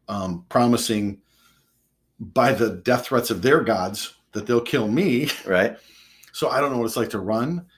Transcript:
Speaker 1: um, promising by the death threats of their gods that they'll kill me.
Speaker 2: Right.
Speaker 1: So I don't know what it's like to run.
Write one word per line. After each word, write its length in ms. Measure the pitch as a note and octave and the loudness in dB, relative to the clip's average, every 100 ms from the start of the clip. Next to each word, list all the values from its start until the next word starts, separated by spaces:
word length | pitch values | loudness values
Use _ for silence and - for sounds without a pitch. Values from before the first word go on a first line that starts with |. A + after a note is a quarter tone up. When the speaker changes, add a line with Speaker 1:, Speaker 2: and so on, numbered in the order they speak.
| - | -10
Speaker 1:
um, 380 | G2+ F#2 F2 - | -8 -6 -8 -2
promising 720 | B2 A#2+ A#2+ - G#2+ G2+ G2 _ _ _ _ _ _ _ _ _ _ | 2 2 2 0 -2 -2 -8 _ _ _ _ _ _ _ _ _ _
by 340 | F#2 C3 A#2+ | -4 2 2
the 240 | G#2+ A2+ F2+ | 4 0 0
death 280 | B2 B2 - | 0 0 2
threats 240 | B2 - | -2 0
of 140 | F#2+ | 0
their 180 | B2 D#3+ | 4 4
gods 540 | - G2 F#2 G#2 - _ _ | 4 0 -2 -6 -12 _ _
that 140 | G#2+ - | -10 0
they'll 160 | A#2+ | 0
kill 260 | A#2 C#3 G#2+ | 2 -2 0
me. 400 | C3 F#3+ B2 - - - | 0 2 0 -2 -6 0
Speaker 2:
Right. 280 | F#2 G#2+ - _ - _ _ - | 2 2 -2 _ -20 _ _ -18
Speaker 1:
So 160 | - D#3 | -4 -2
I 100 | C3+ | 0
don't 120 | C#3+ | 0
know 60 | B2 | 0
what 80 | A2+ | -2
it's 120 | B2 | -2
like 120 | A2 | -2
to 100 | G#2 | -4
run. 460 | F#2+ A2 C3+ F3 - | -2 -2 -2 -4 -10